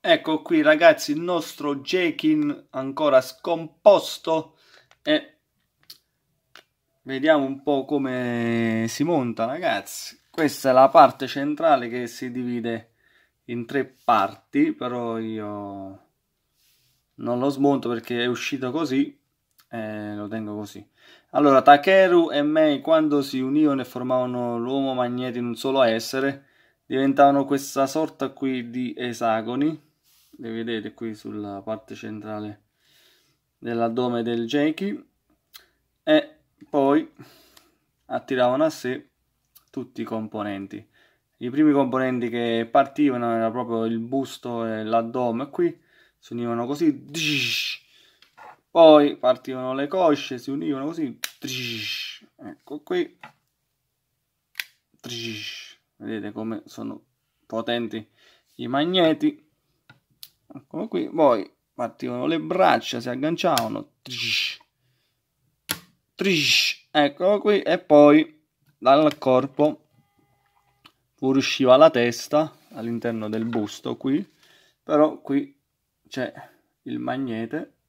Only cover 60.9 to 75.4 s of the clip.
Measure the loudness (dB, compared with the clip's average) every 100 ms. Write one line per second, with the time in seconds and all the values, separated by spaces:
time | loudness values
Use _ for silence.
60.9 | -6 -6 2 4 4 -2 _ _ -8 -8
61.9 | -8 -8 -4 -2 -4 -4 2 4 4 0
62.9 | -8 -8 -4 -4 -2 0 0 -2 -6 -12
63.9 | _ -16 -10 -6 -4 -6 -10 _ _ _
64.9 | _ _ _ _ _ _ _ _ -12 _
65.9 | _ _ -4 0 0 2 0 0 -6 _
66.9 | 0 0 2 0 2 2 0 2 -2 6
67.9 | 8 10 8 4 _ _ _ _ _ 4
68.9 | 4 4 0 2 2 0 0 0 0 _
69.9 | _ _ _ _ _ _ _ _ _ _
70.9 | _ _ _ 0 2 0 0 6 8 8
71.9 | 6 0 -2 -2 -2 -2 -8 _ -12 -8
72.9 | -6 -4 -6 -6 -6 -4 -4 -6 -8 -10
73.9 | -6 -2 -2 -4 _ _ _ _ _ -2
74.9 | 2 2 0 -4 -4